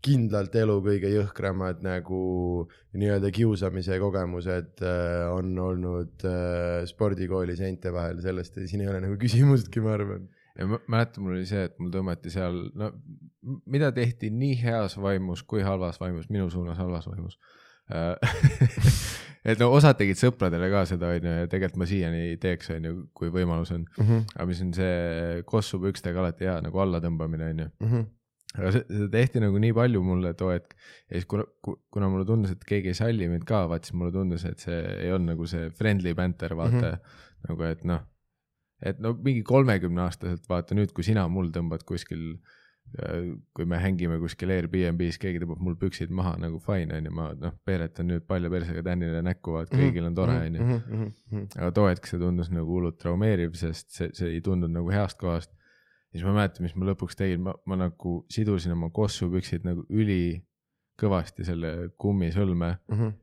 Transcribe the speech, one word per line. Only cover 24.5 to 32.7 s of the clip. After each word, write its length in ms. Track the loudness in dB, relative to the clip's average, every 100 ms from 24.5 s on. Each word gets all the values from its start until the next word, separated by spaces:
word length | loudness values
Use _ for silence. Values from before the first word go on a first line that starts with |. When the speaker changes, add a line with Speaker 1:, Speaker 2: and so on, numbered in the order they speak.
| -2
Speaker 2:
on 120 | -2
see 680 | 0 0 0 0 -2 -2 -4 -2
kossu 340 | 0 0 -2
pükstega 400 | -2 -2 -4 0
alati 260 | 0 0 -2
hea 140 | -2
nagu 160 | -2 0
allatõmbamine, 720 | 2 2 0 -2 -2 -4 -4
on 100 | -4
ju. 100 | -6 -4
Speaker 1:
Mhm. 260 | 0 0 -2 -8 _ _ _ -4
Speaker 2:
Aga 140 | 2
see, 120 | 2 2
seda 180 | -2 0
tehti 300 | 4 4 4
nagu 180 | 2 4
nii 140 | 4
palju 300 | 4 4 4
mulle 300 | 4 2 0
too 180 | 0 0
hetk. 240 | 0 -2 -20 -20 -20 _
Ja 60 | -6
siis 80 | -2
kuna, 200 | -2 -4 _
ku-, 180 | -10 -10 _
kuna 200 | -2 0
mulle 160 | 2 2
tundus, 260 | 2 2
et 120 | -2
keegi 220 | -2